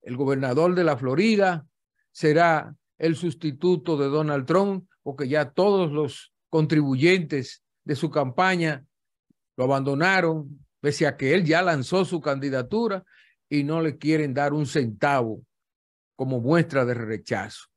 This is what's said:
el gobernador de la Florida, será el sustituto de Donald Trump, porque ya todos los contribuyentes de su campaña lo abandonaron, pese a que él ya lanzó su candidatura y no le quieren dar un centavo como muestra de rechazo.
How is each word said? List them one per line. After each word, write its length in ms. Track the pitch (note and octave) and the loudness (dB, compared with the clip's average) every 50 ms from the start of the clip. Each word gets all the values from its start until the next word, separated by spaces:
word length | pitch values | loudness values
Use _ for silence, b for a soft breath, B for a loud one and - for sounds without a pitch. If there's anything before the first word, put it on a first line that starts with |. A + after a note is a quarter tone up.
| _ | _
el 140 | - B2 | -10 -6
gobernador 580 | B2 C#3+ C3+ C#3 C3+ C3+ C3 B2 D3 E3 F3+ F3+ | -4 -2 0 0 0 0 0 0 2 2 2 2
de 100 | F3 F3+ | 2 2
la 120 | D#3+ D3 | 2 0
Florida, 680 | B2 C#3 B2+ C3 D3+ G3+ A3+ A3 G3+ G3 F#3 F3 E3 - _ _ _ _ _ _ _ _ _ _ | 0 -2 -2 0 0 2 2 4 4 2 2 0 -2 -6 _ _ _ _ _ _ _ _ _ _
será 640 | - - D#3 D3+ D#3+ E3+ E3+ D#3+ D#3 - A2+ - _ _ _ _ _ | 0 2 2 4 6 4 4 4 2 -2 -6 -18 _ _ _ _ _
el 160 | D3+ E3 E3 | 0 0 0
sustituto 840 | D#3+ E3+ F3 C3+ - - D#3 C#3 C3 - F3+ F3+ E3 - F3 D#3+ C#3+ | 0 -2 -6 -6 -4 -6 -8 -6 0 2 2 2 2 0 -2 0 0
de 80 | C#3+ | 0
Donald 400 | C#3 C#3 D3+ D#3 D3+ D3 C#3+ C3 | 0 0 0 0 0 -2 -2 -2
Trump, 420 | B2 D#3+ F#3 G3 G3+ G3 F#3+ F#3 _ _ _ _ | 2 2 2 2 2 -2 -6 -8 _ _ _ _
porque 260 | C#3+ C#3 B2+ D3 B2+ | -12 -8 -6 -4 -2
ya 220 | D3 D3+ D3 B2 | 0 0 0 -2
todos 420 | _ - F3+ G#3 G3+ F#3+ F#3 D#3 C#3+ | _ 0 2 4 4 2 2 0 0
los 400 | D3 D3+ C3+ - - - _ _ _ _ _ | -2 -2 -4 -6 -12 -20 _ _ _ _ _
contribuyentes 1120 | - D#3+ D#3 D#3 D#3+ D3+ D3 C#3 C3 C3 C3+ E3+ F#3 F#3+ E3+ C#3 D#3 C#3 B2 - - _ _ _ _ _ _ | 0 0 2 4 2 2 2 2 0 2 4 4 4 2 0 -2 -4 -6 -6 -6 -12 _ _ _ _ _ _
de 100 | - D3+ | -6 -6
su 160 | B2 - D#3 | -4 -4 -2
campaña 760 | B2 D3+ C#3+ C3 B2 - F#3 F#3 F#3 F3 E3+ D#3+ D3+ C3 C3+ _ _ _ _ _ _ _ _ _ _ _ _ _ _ | -2 -2 -2 -2 0 0 2 2 2 2 0 -2 -4 -6 -10 _ _ _ _ _ _ _ _ _ _ _ _ _ _
lo 80 | - B2+ | -2 0
abandonaron, 1000 | C3 C#3 C3+ C3+ C#3 C#3 C#3 E3 F#3 F#3+ F#3+ F3 E3 D#3+ D#3+ D3 C#3 D3 - - _ _ _ | 0 0 0 0 -2 0 0 2 2 2 2 2 2 0 -2 -6 -10 -16 -20 -20 _ _ _
pese 260 | - D3 - - D#3 | -2 -2 0 2 0
a 100 | C#3+ C3+ | 0 0
que 180 | - C#3 C3 D3+ | 0 0 2 2
él 100 | F#3+ F#3 | 2 4
ya 160 | C#3+ D#3 E3 | 2 2 2
lanzó 440 | F#3 F3+ E3 C#3+ B2+ - F3 F#3 F#3+ | 2 2 0 0 -2 -2 0 0 0
su 160 | F3+ F#3 E3+ | 0 -2 -4
candidatura 840 | - D3+ C#3 C#3 C3+ C#3+ C3+ C3 B2+ A2 G3+ A3 A#3 A3+ G3+ F#3 F#3 b b b b b b b _ _ | -2 -2 -4 -2 -4 -4 -4 -4 -4 -2 -2 -2 -2 -2 -4 -6 -10 b b b b b b b _ _
y 160 | C#3+ D3 C#3+ | -2 -2 -2
no 180 | C#3+ D#3 E3 E3 | 0 -2 0 -2
le 160 | D#3 C#3 - | -2 -4 -4
quieren 340 | - D3 D#3 D#3 D3+ C#3+ B2+ | -2 0 0 2 0 -2 -2
dar 200 | C3+ C#3+ D3 C#3+ | -2 -2 0 0
un 140 | D3+ D3+ | -2 -2
centavo 760 | B2 - D#3 C3+ A#2 G#2 G#2 - C#3+ C#3+ C3+ A#2+ A2+ G#2+ - - _ _ _ _ _ _ _ _ _ _ _ _ _ _ | -2 0 -2 -2 -2 -2 -2 0 2 2 2 0 -2 -6 -10 -14 _ _ _ _ _ _ _ _ _ _ _ _ _ _
como 260 | _ C3 C3 C3 B2 | _ -6 -4 -4 -2
muestra 440 | A2+ C3 D#3+ E3+ D#3+ E3 C#3 C#3 B2+ | 0 2 2 2 2 2 0 -2 0
de 100 | A#2+ B2 | 0 -2
rechazo. 720 | A#2 A#2 G#2+ A2 G2+ - - A#2+ G2+ F#2+ A2+ - - - _ _ | -4 -4 -6 -8 -8 -6 -6 -6 -6 -6 -10 -14 -20 -20 _ _